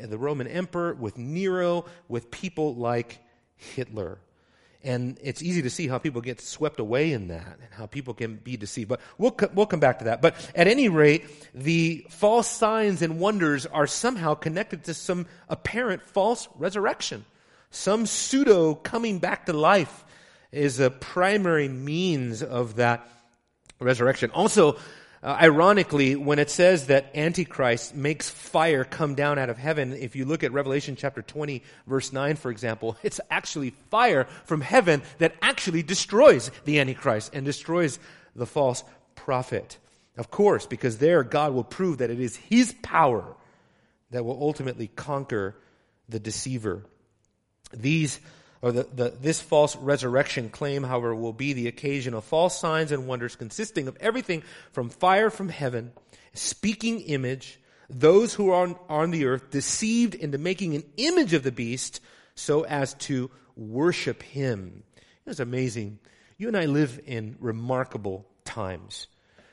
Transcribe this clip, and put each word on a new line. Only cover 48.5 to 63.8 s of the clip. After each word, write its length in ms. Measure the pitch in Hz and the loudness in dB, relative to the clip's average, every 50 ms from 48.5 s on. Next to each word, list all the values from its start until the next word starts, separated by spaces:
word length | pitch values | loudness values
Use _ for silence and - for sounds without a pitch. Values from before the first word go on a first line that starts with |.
| _ _ | _ _
or 100 | - 123 | -2 0
the, 140 | 117 123 131 | 0 0 -2
the, 300 | - 135 127 120 120 - 127 | -4 -4 -4 -4 -4 -4 -2
this 220 | 131 156 156 - | -2 -2 -2 -2
false 340 | - - 165 147 147 143 - | -2 2 4 4 4 4 0
resurrection 760 | - 135 135 143 139 131 123 120 135 147 - - 139 117 107 | -4 -2 -2 0 0 0 0 0 0 0 0 -4 -6 -8 -8
claim, 340 | - - 151 143 139 139 135 | -10 -8 -6 -6 -4 -4 -4
however, 300 | 127 127 123 120 117 113 | -4 -4 -4 -2 -4 -4
will 180 | 110 113 117 | -4 -6 -8
be 220 | 113 117 135 143 139 | -6 -4 -4 -4 -2
the 120 | 123 117 | -2 -4
occasion 480 | 117 120 - - 143 139 139 123 127 117 | -6 -6 -6 -6 -4 -4 -4 -4 -6 -8
of 80 | 110 | -8
false 380 | - - 160 160 175 180 175 - | -6 -2 2 2 2 2 0 -2
signs 320 | - 165 160 160 160 147 | -2 -2 0 0 0 -2
and 160 | 147 135 127 127 | -4 -4 -4 -6
wonders 260 | 127 120 120 120 - | -6 -6 -6 -8 -8
consisting 540 | - 123 110 - - 220 - - 165 135 131 | -12 -14 -10 -8 -8 -8 -6 -4 -4 -6 -6
of 80 | - - | -8 -4
everything 440 | - 220 226 254 - - 175 156 - - - - - _ | -2 -2 -2 -2 -4 -4 -6 -6 -8 -12 -20 -20 -20 _
from 200 | - 139 123 113 | -8 -8 -8 -8
fire 400 | - - - 180 190 202 220 214 | -4 0 2 4 4 4 4 2
from 180 | 214 - 196 175 | 0 -4 -8 -8
heaven, 440 | 160 - 147 127 123 113 117 120 - - _ _ - - _ _ - | -6 -6 -6 -4 -4 -6 -8 -10 -16 -20 _ _ -20 -20 _ _ -12
speaking 640 | - - - - - - 208 214 - 220 233 233 214 | -8 -8 -8 -6 -4 -4 -4 -2 -2 -4 -4 -4 -4
image, 580 | - 165 147 135 131 123 135 135 - - - _ _ _ _ _ _ - | -4 -4 -4 -2 -2 -4 -6 -6 -10 -16 -20 _ _ _ _ _ _ -16
those 460 | 135 123 143 156 180 202 233 226 - | 0 6 8 8 8 8 6 4 0
who 160 | - 202 190 | 0 2 4
are 120 | 180 180 | 4 4
on, 140 | 180 180 175 - - - | 2 0 -4 -8 -8 -4
on 220 | 156 151 160 175 | -2 0 0 0
the 140 | 170 160 139 | 0 2 2
earth 260 | 127 131 127 - - | 2 0 -2 -4 -4
deceived 640 | - 139 - - - - 220 214 226 233 240 220 - | -4 -4 -2 -2 -2 -2 -2 0 2 2 2 0 0
into 220 | - 165 147 139 135 | -4 -6 -6 -4 -4
making 380 | 151 180 196 - 202 165 147 | -4 -4 -4 -2 -2 -2 -2
an 80 | 147 - - _ - | -4 -6 -8 _ -2
image 340 | 254 320 359 359 294 180 | -2 2 2 2 2 4
of 100 | 165 147 | 2 0
the 80 | 127 135 | 0 -2
beast 500 | 120 123 120 113 123 131 - - - - - _ _ _ _ _ _ | -4 -4 -6 -6 -6 -6 -8 -10 -12 -16 -18 _ _ _ _ _ _
so 300 | - - - 147 151 156 | -6 -2 0 0 0 0
as 280 | - 147 143 139 131 - | 0 -2 -2 -2 -4 -4
to 360 | - - - 139 127 123 131 - _ _ _ _ | -8 -6 -4 -4 -4 -4 -6 -10 _ _ _ _
worship 640 | - 113 107 110 127 | -16 -14 -8 -4 0